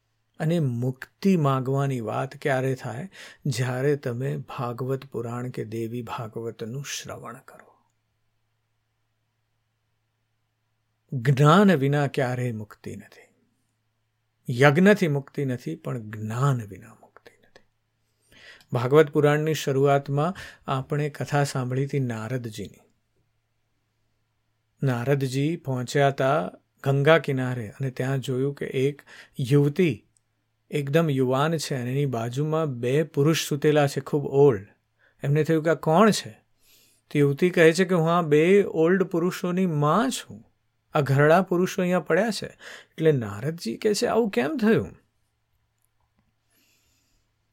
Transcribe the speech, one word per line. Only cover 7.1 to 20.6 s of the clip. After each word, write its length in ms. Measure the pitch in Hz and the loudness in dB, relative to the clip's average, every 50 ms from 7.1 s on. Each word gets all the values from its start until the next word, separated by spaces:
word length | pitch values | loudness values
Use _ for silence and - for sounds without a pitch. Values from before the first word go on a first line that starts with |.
| - 120 120 117 117 | -14 -14 -14 -16 -18
કરો. 360 | 127 - - - - - _ _ _ _ _ _ _ _ _ _ _ _ _ _ _ _ _ _ _ _ _ _ _ _ _ _ _ _ _ _ _ _ _ _ _ _ _ _ _ _ _ _ _ _ _ _ _ _ _ _ _ _ _ _ _ _ _ _ _ _ _ _ _ _ _ _ _ _ _ 156 | -18 -20 -20 -20 -20 -20 _ _ _ _ _ _ _ _ _ _ _ _ _ _ _ _ _ _ _ _ _ _ _ _ _ _ _ _ _ _ _ _ _ _ _ _ _ _ _ _ _ _ _ _ _ _ _ _ _ _ _ _ _ _ _ _ _ _ _ _ _ _ _ _ _ _ _ _ _ -8
જ્ઞાન 580 | 131 113 135 143 117 147 147 160 190 208 196 | -4 0 0 2 4 6 6 8 8 6 6
વિના 360 | 180 139 131 139 143 147 143 135 | 4 4 2 0 0 0 -2 -2
ક્યારેય 440 | - - 135 123 127 123 123 123 | -2 -2 -2 -2 -2 -4 -4 -6
મુક્તિ 440 | 113 107 107 - - - - - - | -6 -8 -10 -14 -16 -16 -14 -14 -14
નથી. 340 | 101 - - - - - _ _ _ _ _ _ _ _ _ _ _ _ _ _ _ _ _ _ _ _ _ _ _ _ - 131 120 | -14 -16 -20 -20 -20 -20 _ _ _ _ _ _ _ _ _ _ _ _ _ _ _ _ _ _ _ _ _ _ _ _ -6 0 4
યજ્ઞથી 460 | 139 147 143 160 185 202 214 202 202 160 | 6 6 6 6 6 6 6 4 2 0
મુક્તિ 380 | 143 139 135 - - - 143 | -2 -2 -4 -6 -8 -6 -4
નથી, 300 | 131 123 117 - 156 160 | -4 -4 -6 -8 -10 -12
પણ 340 | 160 - - 135 123 107 107 | -10 -10 -8 -8 -8 -10 -10
જ્ઞાન 520 | 107 110 110 107 110 120 135 143 135 120 104 101 | -12 -10 -10 -8 -4 0 0 0 0 0 -4 -8
વિના 260 | 95 - - - - | -14 -18 -20 -20 -20
મુક્તિ 380 | _ - - _ - - - - _ _ | _ -20 -20 _ -20 -20 -20 -20 _ _
નથી. 200 | _ _ - _ _ _ _ _ _ _ _ _ _ _ _ _ _ _ - - - - - _ _ - | _ _ -20 _ _ _ _ _ _ _ _ _ _ _ _ _ _ _ -20 -20 -20 -20 -20 _ _ -4
ભાગવત 360 | 120 120 123 131 151 160 147 | -4 0 4 6 6 6 6
પુરાણની 440 | - 156 143 147 147 151 151 160 156 | 4 2 2 4 2 2 0 -2 -2
શરૂઆતમાં 800 | 143 - 147 135 131 139 143 139 139 143 - 139 143 151 175 190 - - - - - | -2 -2 -2 0 2 2 4 2 2 0 -2 -2 -2 -2 -2 -4 -6 -12 -18 -20 -14